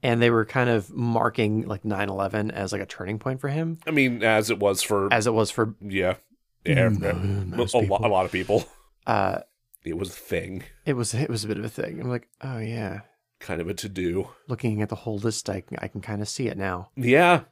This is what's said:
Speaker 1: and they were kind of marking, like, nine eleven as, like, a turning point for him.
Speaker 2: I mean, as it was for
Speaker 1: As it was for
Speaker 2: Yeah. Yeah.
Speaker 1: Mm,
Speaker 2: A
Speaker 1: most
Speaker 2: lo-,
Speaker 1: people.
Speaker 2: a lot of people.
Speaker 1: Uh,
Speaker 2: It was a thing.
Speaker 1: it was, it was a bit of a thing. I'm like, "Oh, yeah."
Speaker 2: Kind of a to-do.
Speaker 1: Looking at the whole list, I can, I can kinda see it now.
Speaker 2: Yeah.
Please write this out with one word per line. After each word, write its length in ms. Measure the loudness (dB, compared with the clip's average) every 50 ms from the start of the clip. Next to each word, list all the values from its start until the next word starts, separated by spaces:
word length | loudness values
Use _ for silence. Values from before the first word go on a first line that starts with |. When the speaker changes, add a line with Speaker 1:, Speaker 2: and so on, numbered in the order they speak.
Speaker 1:
and 200 | 2 2 4 6
they 80 | 6 6
were 160 | 6 4 2
kind 240 | 2 2 2 4 4
of 200 | 4 2 0 -2
marking, 760 | -4 -2 -2 0 2 2 2 2 2 2 0 2 2 0 0
like, 180 | -2 -6 -6 -2
nine 240 | -4 -2 -2 -2 -4
eleven 400 | -2 -2 -2 -2 0 -2 -2 -2
as, 200 | -2 -4 -4 -4
like, 100 | -4 -6
a 40 | -6
turning 340 | -8 -10 -10 -6 -6 -6 -6
point 200 | -4 -6 -6 -4
for 80 | -4 -4
him. 300 | -2 -2 -2 -4 -6 -6 -6
Speaker 2:
I 60 | -2
mean, 320 | 2 4 4 4 2 2 4
as 260 | 4 4 4 4 2
it 100 | 0 2
was 220 | 2 2 2 2
for 300 | 0 0 2 2 4 4 2
Speaker 1:
As 140 | 4 4
it 60 | 2 2
was 180 | 2 2 0
for 240 | 2 0 0 0 -2 _
Speaker 2:
Yeah. 340 | -10 -4 -2 0 0 0 0 -2 _ _ _ _ _ _ _ _ _
Yeah. 240 | 2 4 4 4 4
Speaker 1:
Mm, 640 | 2 2 0 0 0 0 0 0 0 -2 -2 -4 -2
Speaker 2:
A 40 |
Speaker 1:
most 160 | -2 -2 2 4
Speaker 2:
lo-, 60 | 2
Speaker 1:
people. 180 | 4 4 2 2 2
Speaker 2:
a 40 |
lot 180 | 2 2 2 2
of 60 | 0
people. 340 | 0 -4 0 2 2 2 2 -2 -16 _ _ _ _ _ _
Speaker 1:
Uh, 340 | 0 2 2 2 0 -2 -4 -8 _ _ _ _ _ _ _ _
Speaker 2:
It 140 | -8 -6
was 120 | -6 -6 -8
a 40 | -8
thing. 500 | -14 -8 -4 -4 -4 -4 -6 -10 -12 -12 -14 -20 _ _
Speaker 1:
it 80 | -2 -2
was, 200 | 0 -2 -2 -2
it 160 | -2 -2 -2
was 140 | -2 -4 -4
a 40 |
bit 120 | -4 -4 -4
of 60 | -6
a 40 | -8
thing. 320 | -6 -6 -6 -6 -6 -8
I'm 80 | -6 -4
like, 180 | -4 -6 -8 _ _ _
"Oh, 160 | -10 -8 -8
yeah." 440 | -6 -6 -6 -6 -6 -6 -8 -8 -10 -14 _ _ _ _ _ _ _
Speaker 2:
Kind 220 | -10 -8 -6 -6
of 60 | -4 -6
a 60 | -6
to-do. 540 | -8 -8 -8 -6 -2 -2 0 0 -2 -4 -6 -12 _ _
Speaker 1:
Looking 340 | -10 -8 -2 -2 -2 0 0
at 80 | -2 -2
the 60 | -4
whole 220 | -8 -6 -6 -6 -2
list, 280 | -2 -2 -2 -2 -6 -6
I 120 | -6 -6
can, 160 | -8 -10 -10 -8
I 80 | -8 -8
can 120 | _ -10
kinda 240 | -8 -8 -6 -6 -6
see 220 | -6 -6 -4 -4
it 100 | -4 -4
now. 320 | -4 -4 -4 -4 -6 -8 _ _
Speaker 2:
Yeah. 460 | -2 2 6 6 8 8 8 6 4 2 _